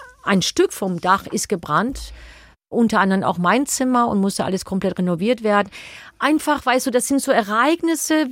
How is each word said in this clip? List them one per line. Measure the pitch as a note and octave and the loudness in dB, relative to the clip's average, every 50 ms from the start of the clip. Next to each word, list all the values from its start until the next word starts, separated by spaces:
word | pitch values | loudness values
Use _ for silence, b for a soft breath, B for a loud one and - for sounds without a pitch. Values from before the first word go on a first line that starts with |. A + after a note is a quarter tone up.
| - - - _ - | -14 -18 -20 _ -2
ein | - G3+ F#3 | 0 0 2
Stück | - - - - F#4 F#4+ | 0 0 2 2 2 2
vom | - - G#3 F#3+ F3+ E3 | 0 -4 -4 -4 -4 -2
Dach | - F3+ F#3+ F#3+ - | 2 2 2 2 0
ist | - - - - - | -4 -6 -6 -4 -4
gebrannt. | G#3 E3+ - - D3+ E3+ G#3 C4 C4+ - - - B B B B B B B B B _ _ _ | -4 -6 -2 0 0 0 0 0 -4 -8 -12 -14 B B B B B B B B B _ _ _
Unter | - A3+ A#3 G#3+ A3 F#3+ | 0 2 2 4 4 2
anderem | G3 F#3+ F#3+ F#3+ | 2 4 2 2
auch | D3 D3 F3 F3 | 0 0 -2 0
mein | F3 F3 G#3 B3+ C#4+ | 2 2 2 2 0
Zimmer | - - - C4 B3+ B3+ A#3+ A#3+ A#3 | -2 -2 -2 0 0 2 2 2 2
und | - G3 | 2 0
musste | G3 G3 - - - | 0 0 0 -2 -2
alles | - F#3+ F#3 - | -2 -4 -4 -4
komplett | - F#3+ F#3+ - F#3 F#3 - | -4 -4 -2 -2 -2 -2 -2
renoviert | F3+ F3+ F3 D#3+ G3 A#3 B3+ A#3 A3 | -2 -2 0 0 0 0 0 0 0
werden. | G#3+ G3+ G3+ G3 G3 B B B B B B B B B - | 0 2 2 0 -2 B B B B B B B B B -2
Einfach, | A3+ C#4 D#4 D4 - D4+ D4 C#4 - | 0 2 2 2 2 0 -2 0 0
weißt | B3+ B3+ C4 - C4+ | 0 0 2 0 0
du, | |
das | A3+ B3 - | 0 0 0
sind | - C#4 C4+ | 0 0 0
so | - C4+ | 0 2
Ereignisse, | A#3 A3+ G#3 G3 G#3+ A3+ B3+ D4 E4+ E4+ E4 E4 E4 - - - D#4 D#4 D4+ B3+ | 2 2 0 0 0 0 2 2 2 0 0 0 -2 -2 0 0 0 0 0 2